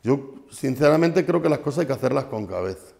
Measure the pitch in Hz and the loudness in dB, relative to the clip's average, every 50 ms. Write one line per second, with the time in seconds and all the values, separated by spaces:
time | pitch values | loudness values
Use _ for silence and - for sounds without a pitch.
0 | - 110 139 139 - - - - - - - - - 131 127 127 151 147 156 160 | 2 0 0 0 -2 -12 -18 -20 -20 -20 -14 -6 -6 -6 -2 2 4 4 6 4
1 | 170 170 160 190 160 175 170 170 156 160 147 139 - 147 131 165 170 - 131 120 | 4 4 2 2 2 2 0 2 2 2 0 0 -2 -4 -2 -2 -2 -2 -2 -2
2 | - 127 139 143 - - - 107 104 95 92 90 90 95 92 - - - - | 0 0 0 0 -2 -4 -6 -6 -6 -6 -6 -4 -4 -4 -6 -8 -14 -20 -20